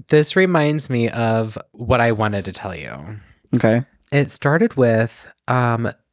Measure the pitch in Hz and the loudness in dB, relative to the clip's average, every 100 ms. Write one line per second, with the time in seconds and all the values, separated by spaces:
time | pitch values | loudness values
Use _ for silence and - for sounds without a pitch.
0 | - 151 151 190 185 170 147 151 143 123 | 2 2 4 2 2 2 0 -2 -2 -2
1 | 117 120 113 113 110 - - - 120 127 | -2 0 0 0 -2 -8 -16 -8 0 2
2 | 117 110 107 101 95 90 98 82 73 65 | 2 0 -2 -2 -6 -10 -10 -12 -12 -14
3 | 80 107 - _ - 120 113 113 127 _ | -14 -16 -20 _ -4 0 2 2 -2 _
4 | - 143 135 - 143 160 226 - 120 110 | -4 -2 -2 -2 0 2 2 2 2 4
5 | 113 - - _ - 127 120 117 117 - | 0 -6 -20 _ -2 0 0 0 -4 -8
6 | _ | _